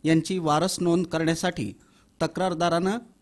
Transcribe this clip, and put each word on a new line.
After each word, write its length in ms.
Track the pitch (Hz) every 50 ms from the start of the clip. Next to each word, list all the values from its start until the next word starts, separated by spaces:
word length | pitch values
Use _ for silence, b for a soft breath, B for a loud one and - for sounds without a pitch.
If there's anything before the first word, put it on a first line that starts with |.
| -
यांची 340 | 156 160 160 160 - 190 185
वारस 380 | 165 151 147 156 165 190 - -
नोंद 260 | 175 170 170 180 180
करण्यासाठी 680 | 165 - 160 165 160 165 160 - 180 170 - 113 104 - b b b b b b b _ _
तक्रारदारानं 760 | 160 156 - 175 185 185 180 160 170 175 165 170 180 190 208 240 233 - _ _